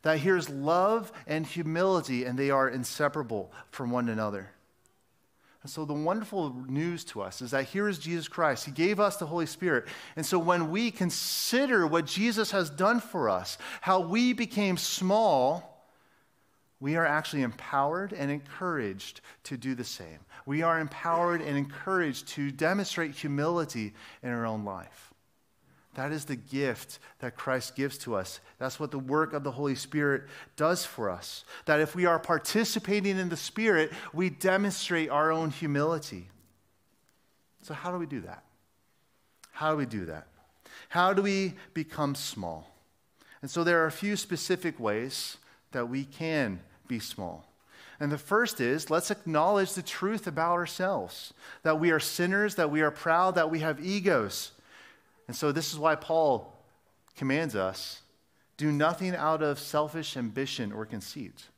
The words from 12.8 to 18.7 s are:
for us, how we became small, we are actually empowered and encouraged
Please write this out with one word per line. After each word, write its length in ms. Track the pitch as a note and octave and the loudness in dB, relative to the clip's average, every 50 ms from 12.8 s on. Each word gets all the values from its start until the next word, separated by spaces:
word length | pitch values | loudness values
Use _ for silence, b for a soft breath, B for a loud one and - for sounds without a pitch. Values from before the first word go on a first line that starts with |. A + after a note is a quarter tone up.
| F#3 G#3 A#3+ A#3+ | 4 4 4 2
for 280 | - - - F3+ C3+ A2 | 0 -2 -2 0 2 2
us, 300 | F#2+ F2+ F#2 - - B B B B B | 2 0 0 -6 -10 B B B B B
how 180 | - F3+ F#3+ F#3 | 2 4 4 4
we 320 | F3 E3 F#3 A3+ B3 B3 | 4 2 2 2 4 4
became 440 | B3+ B3 A#3+ - - G#3 G#3 G3 F3+ | 2 0 -2 -2 0 0 2 2 2
small, 1080 | D#3 - - - - F#3+ F#3 G3 A3 A3+ G3+ D#3 C3+ B2+ C3 D#3+ F3+ - - - - b b b b b b b b b b b b b b b b _ _ _ _ | 0 -2 -4 -2 0 2 2 4 4 6 6 6 6 4 4 2 0 -6 -14 -20 -20 b b b b b b b b b b b b b b b b _ _ _ _
we 160 | C3 C#3 D#3 | -2 0 2
are 100 | E3 E3 | 4 4
actually 380 | D3+ D3 D#3 D#3 - - C#3+ | 4 4 2 0 0 0 0
empowered 680 | C3 A#2+ A2 - - - - C#3 C#3 C#3+ D#3+ F3+ G3 G3 | 0 0 -2 -6 -10 -2 2 2 2 2 0 -2 -4 -6
and 180 | G#3 F3+ C#3+ C#3 | -6 -4 -2 -2
encouraged 920 | C#3+ C#3+ C#3+ C#3+ - - F#3 F3+ | -2 -4 -6 -12 -10 -6 -4 -2